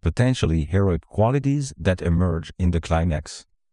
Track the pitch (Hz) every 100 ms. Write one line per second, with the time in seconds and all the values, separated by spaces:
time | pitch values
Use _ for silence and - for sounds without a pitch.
0 | 82 - 127 131 80 82 76 95 98 82
1 | - - 110 143 139 143 139 - 90 90
2 | 87 85 92 82 - - 90 85 - 80
3 | 87 73 - - - _ _